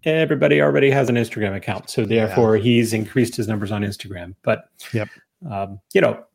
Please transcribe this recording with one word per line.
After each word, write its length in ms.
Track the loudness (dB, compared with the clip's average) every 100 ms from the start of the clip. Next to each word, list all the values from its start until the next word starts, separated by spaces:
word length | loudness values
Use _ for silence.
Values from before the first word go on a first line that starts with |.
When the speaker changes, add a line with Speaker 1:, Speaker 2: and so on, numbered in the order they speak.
Speaker 1:
everybody 560 | 0 0 2 2 4 4
already 280 | 4 4 4
has 180 | 4 2
an 80 | 0
Instagram 380 | -2 -2 -4
account. 360 | -4 -6 -8 -6
So 100 | -4
Speaker 2:
Yeah. 60 | 0 0 2
Speaker 1:
therefore, 300 | 2 4 4
he's 360 | 4 2 2
increased 440 | -2 -2 0 0 -2
his 100 | -4
numbers 240 | -4 -4
on 120 | -4
Instagram. 520 | -6 -8 -12 -14 -14 -10
But, 280 | -4 -4 -6 _ -8
Speaker 2:
Yep. 160 | -6 -6 -12 _ _ -10
Speaker 1:
um, 300 | -8 -8 -10 _
you 80 | 0
know 240 | 0 -2 -12